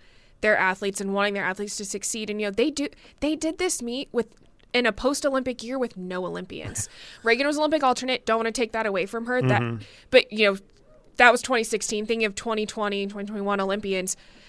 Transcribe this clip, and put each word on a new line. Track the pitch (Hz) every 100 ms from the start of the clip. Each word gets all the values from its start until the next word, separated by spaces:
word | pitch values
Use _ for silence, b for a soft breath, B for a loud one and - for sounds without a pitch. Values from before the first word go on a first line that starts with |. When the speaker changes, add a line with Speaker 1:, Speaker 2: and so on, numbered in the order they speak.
| - - - -
Speaker 1:
their | 214 214
athletes | 190 190 202 196
and | 196
wanting | 196 202 202
their | 180
athletes | 190 208 -
to | 202
succeed. | 202 - 233 214
And, | 208
you | 208
know, |
they | 202 269
do, | 285 285 - b b
they | 285 311
did | 311 320
this | 359 -
meet | 233 247 285
with, | 240 220 - - _ -
in | 247 240
a |
post-Olympic | 208 254 285 294 262 262 247
year | 220 262
with | 240 196
no | 180 180 180
Olympians. | 175 185 165 - 220 - - -
Speaker 2:
<laughs> | -
Speaker 1:
Reagan | 226 240 285
was | 302
Olympic | 302 311
alternate. | 269 247 254 254 -
Don't | 226
wanna | 226
take | 226 226
that | 226 220
away | 196 190
from | 226 233
her. | 254
That, | 131 123
Speaker 2:
Mm-hmm. | 120 117 b b b
Speaker 1:
but, | 254 -
you | 214 208
know, | 196 - _ - - - -
that | 247
was | 240
twenty | - 247
sixteen. | 220 214 - 214 214
Thinking | 226 220
of | 202
twenty | 233 220 214
twenty | - 208 202
and | 196
twenty | 208 202
twenty-one | 214 202 202
Olympians, | 190 202 208 190 190 - b b